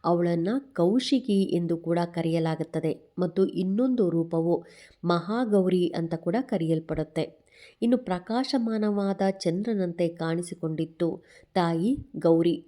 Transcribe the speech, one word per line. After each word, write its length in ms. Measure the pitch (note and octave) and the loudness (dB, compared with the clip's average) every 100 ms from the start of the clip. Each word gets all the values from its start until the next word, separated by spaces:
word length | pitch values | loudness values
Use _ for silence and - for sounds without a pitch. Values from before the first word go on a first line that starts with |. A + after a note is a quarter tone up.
ಅವಳನ್ನ 440 | E3+ F3 F3 E3+ F3 C4 C#4 | 0 0 2 0 -2 -4 -6
ಕೌಶಿಕಿ 680 | - F3 A#3+ - C4 A#3 G3 | 0 2 2 2 0 2 2
ಎಂದು 340 | F#3+ F3 E3+ E3 | 2 0 0 -4
ಕೂಡ 220 | E3 E3+ F3 | 0 -2 0
ಕರೆಯಲಾಗುತ್ತದೆ 960 | E3+ E3 E3 D#3+ D#3+ D#3+ D#3+ D#3+ - _ - | -2 0 0 0 -2 -4 -2 -4 -4 _ -4
ಮತ್ತು 280 | F3+ F3+ F#3+ | -2 2 0
ಇನ್ನೊಂದು 600 | - F#3 G3+ C4 A#3+ F3+ | 0 -2 0 0 2 2
ರೂಪವು 460 | E3+ E3 E3 E3 E3+ - - - _ | 0 0 0 0 0 -2 -20 -20 _
ಮಹಾಗೌರಿ 800 | E3+ F3 E3+ A3+ A#3+ G3+ F#3 F#3 F3 | 0 0 0 -2 2 2 4 2 0
ಅಂತ 260 | - E3 | -2 -4
ಕೂಡ 200 | E3 F3 G#3+ | -4 -2 -2
ಕರೆಯಲ್ಪಡುತ್ತೆ. 840 | C4+ F#3 D#3+ D#3+ D#3+ D#3 D#3 E3 - - _ _ - _ | -2 -2 0 0 -2 -6 -4 -4 -6 -8 _ _ -20 _
ಇನ್ನು 160 | A#3 B3+ | 2 2
ಪ್ರಕಾಶಮಾನವಾದ 1200 | G#3+ F3+ - A#3 C4+ C4+ A3+ A3 G#3+ G3+ G3 F#3+ G3 F#3+ | 0 -6 -4 -4 0 -2 0 0 0 0 0 0 0 0
ಚಂದ್ರನಂತೆ 680 | F3 F3 A3 G#3 F3 E3+ E3+ | -2 -2 -2 -2 -2 0 -2
ಕಾಣಿಸಿಕೊಂಡಿತ್ತು 1000 | E3+ E3 E3 F3 F3 D#3+ D#3+ E3 - E3+ - - - _ | -2 -2 -2 -6 -8 -6 -4 -6 -2 -2 -2 -14 -20 _
ತಾಯಿ 440 | F#3+ E3+ E3 G3+ C#4+ - - | 0 0 0 0 -2 -6 0
ಗೌರಿ. 480 | E3+ E3 E3+ - | 4 4 4 0